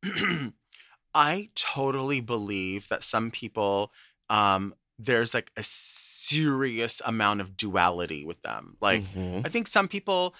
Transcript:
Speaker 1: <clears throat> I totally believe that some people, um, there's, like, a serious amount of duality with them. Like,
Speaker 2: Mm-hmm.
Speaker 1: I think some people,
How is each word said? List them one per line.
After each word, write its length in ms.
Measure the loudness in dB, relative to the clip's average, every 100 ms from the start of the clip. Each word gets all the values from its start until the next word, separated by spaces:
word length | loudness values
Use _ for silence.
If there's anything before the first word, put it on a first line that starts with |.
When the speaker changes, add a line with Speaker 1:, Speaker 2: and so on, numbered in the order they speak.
Speaker 1:
<clears throat> 500 | -6 -2 -2 -2 -4 -10 _ -20 -20 _ _ 2
I 340 | 4 2 -2 -2
totally 640 | 0 0 0 0 -2 -2
believe 680 | -2 -4 -2 -4 -4 -6 -6
that 140 | -4
some 260 | 0 0 -2
people, 640 | -6 -8 -2 0 2 -2 _ _ _ _
um, 440 | 4 4 4 0 -8 _ -10
there's, 360 | 2 2 4
like, 180 | 0 -4 -6
a 80 |
serious 1400 | -2 -2 -2 -4 -4 -2 0 2 2 2 0 0 0 0 -2
amount 360 | 2 2 2
of 160 | -4 -4
duality 680 | -2 4 4 2 -4 -6
with 180 | -10 -10
them. 340 | -8 -10 -12 -2
Like, 220 | 2 2
Speaker 2:
Mm-hmm. 420 | 0 -6 -4 -4 -2
Speaker 1:
I 40 |
think 180 | -2 0
some 200 | 2 2
people, 440 | -4 -2 0 0 -4